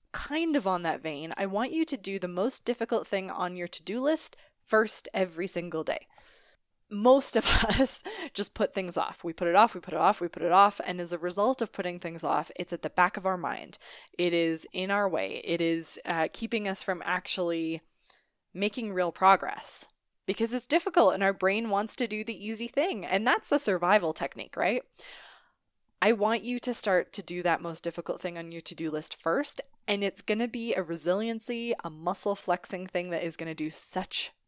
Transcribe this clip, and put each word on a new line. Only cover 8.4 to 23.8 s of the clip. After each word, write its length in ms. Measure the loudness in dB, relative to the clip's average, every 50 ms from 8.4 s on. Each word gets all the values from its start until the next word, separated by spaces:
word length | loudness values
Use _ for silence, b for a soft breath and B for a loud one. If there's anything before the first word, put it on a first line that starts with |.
| -2 -2 0
put 180 | 0 -2 0 0
things 240 | -2 -4 -2 -2 -2
off. 260 | -2 -2 -4 -8 -8
We 100 | -8 -4
put 140 | -2 0 4
it 80 | 8
off, 200 | 8 6 6 4
we 60 | -4
put 120 | -10 -6 0
it 60 | 4
off, 200 | 4 4 4 4
we 80 | 0 -6
put 160 | -4 -2 2
it 80 | 6
off. 300 | 8 8 8 8 6 0 -6
And 140 | -6 -4 -4
as 140 | -4 -4 -4
a 60 | -4
result 420 | -4 -2 0 2 2 2 2 0
of 100 | -2 -4
putting 280 | -4 -6 -6 -6 -6 -6
things 240 | -8 -8 -8 -4 -2
off, 280 | 0 0 0 0 -4 -6
it's 180 | -10 -8 -6 -6
at 80 | -6
the 80 | -6 -2
back 260 | 4 4 4 4 4
of 100 | 0 -2 -2
our 100 | -2 0
mind. 400 | -2 -4 -6 -6 -8 -16 -18 -20 B B B B B B B 0
It 160 | 0 2 4
is 340 | 4 4 4 2 0 -2 -4 -4
in 160 | -4 -2 0
our 180 | 2 2 2 2
way. 340 | 2 0 -2 -2 -4 -6 -4
It 160 | -2 0 2
is, 380 | 2 2 2 0 0 -2 -2 -2 -2
uh, 240 | -2 0 0 0 -2 -2
keeping 340 | -6 -6 -4 -2 -2 -2 -2
us 140 | -4 -4
from 220 | -2 -4 -4 -4 -2
actually 760 | -2 -2 -2 -2 -4 -2 -2 0 0 0 0 -2 -2 -4 -6 _ _ _ b b b b b b b b b _ _ -6
making 400 | -4 -4 -2 -2 -4 -6 -4 0
real 180 | 0 0 0
progress. 760 | 0 4 6 8 8 6 4 -4 -6 -8 -10 -10 -8 -10 -10 -10 _ _ _ _ _ _ -6
Because 280 | -6 -2 -2 0 -2 0
it's 140 | -2 0 2
difficult 480 | 2 2 2 2 4 6 6 6 6
and 80 | 4 2
our 100 | 0 0
brain 360 | 2 2 0 2 2 0 0
wants 260 | 0 0 0 0 0
to 120 | -2 -2 -2
do 160 | -2 -6 -6
the 220 | -8 -8 -8 -8
easy 220 | -8 -6 -6 -6 -4
thing. 360 | 0 0 0 0 -2 -4 -4
And 220 | -2 0 0 2
that's 260 | 2 0 0 0 2
a 60 | 2 4
survival 560 | 4 4 2 2